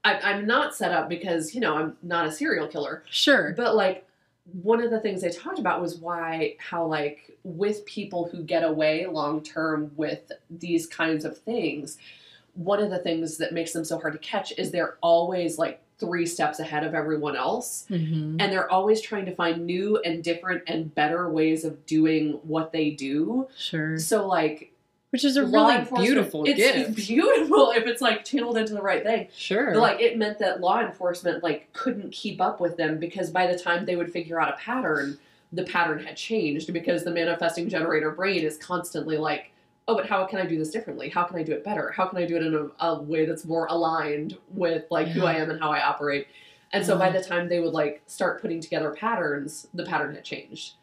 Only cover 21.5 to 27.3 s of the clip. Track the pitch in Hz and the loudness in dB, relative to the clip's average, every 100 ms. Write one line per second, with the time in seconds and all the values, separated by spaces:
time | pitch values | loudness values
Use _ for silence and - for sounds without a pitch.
21.5 | 160 160 147 - 156 160 156 151 147 156 | 2 -2 -8 0 4 4 4 2 -2 -2
22.5 | 156 156 160 151 143 135 147 180 247 262 | -2 0 0 0 -2 -2 0 2 0 -2
23.5 | - - 165 156 160 160 214 196 180 156 | -8 -6 -2 -2 -2 2 2 2 2 2
24.5 | 151 - _ _ _ _ 247 285 262 247 | -2 -14 _ _ _ _ 0 2 4 6
25.5 | 277 302 247 - 254 214 277 180 156 151 | 8 8 6 2 2 4 4 2 0 2
26.5 | 233 247 262 226 214 190 233 427 | 6 6 4 0 -4 2 4 6